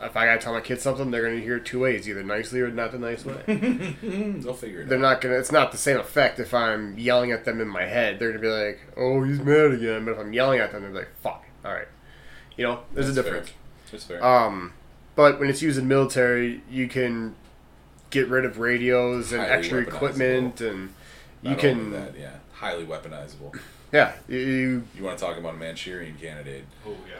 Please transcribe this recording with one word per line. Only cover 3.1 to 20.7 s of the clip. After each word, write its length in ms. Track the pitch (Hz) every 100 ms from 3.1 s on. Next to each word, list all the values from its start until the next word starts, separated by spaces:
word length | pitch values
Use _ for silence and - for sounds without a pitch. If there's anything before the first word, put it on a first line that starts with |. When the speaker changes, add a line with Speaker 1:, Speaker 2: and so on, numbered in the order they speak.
| 117 -
Speaker 1:
way. 160 | - -
Speaker 2:
<laughs> 520 | 214 233 247 185 143
They'll 520 | 220 190 208 190 123
figure 280 | 127 117 90
it 40 | 131
Speaker 1:
They're 120 | 131
Speaker 2:
out. 20 |
Speaker 1:
not 200 | 135 127
gonna, 140 | 131 127
it's 140 | 127
not 220 | 151 131
the 40 | 107
same 200 | - 131
effect 420 | 104 - 127 -
if 140 | 113
I'm 440 | 123 117 107 104 98
yelling 360 | 117 123 123
at 100 | 113
them 160 | 117 113
in 80 | 110
my 160 | 95
head. 340 | 92 113 113 98
They're 100 | 117
gonna 100 | 107
be 60 | 110
like, 320 | 110 104 101 - -
"Oh, 260 | 127 135
he's 160 | 135 143
mad 300 | 139 151 151
again." 340 | 123 113 110 110
But 60 |
if 80 | 107
I'm 120 | 104
yelling 280 | 113 131 131
at 100 | 104
them, 120 | 107
they're 100 | 98
like, 160 | 95 90 -
"Fuck, 220 | - 85 - - -
all 80 |
right." 140 | 95 - - - - - - - -
You 120 | 120
know, 120 | 123 -
there's 160 | 139 135
a 20 |
Speaker 2:
That's 160 | 135 110
fair. 100 | 90
Speaker 1:
difference. 180 | 85 - - - -
Speaker 2:
That's 120 | 107 -
fair. 180 | 87
Speaker 1:
Um, 480 | 123 123 113 98 87 - - - - -
but 220 | 147 139
when 100 | 139
it's 120 | 139
used 160 | 160 135
in 80 | 131
military, 720 | 135 135 131 123 120 120 120 -
you 180 | 127 127
can 480 | 131 123 117 113 101 - - - - - - -
get 180 | 135 127
rid 160 | 127 127
of 140 | 104
radios 720 | 117 123 123 123 123 123 107
and 80 | 117
Speaker 2:
Highly 120 | -
Speaker 1:
extra 300 | 131 170 127
Speaker 2:
weaponizable. 40 | 120
Speaker 1:
equipment, 720 | - 139 135 127 127 127 120
and 320 | 117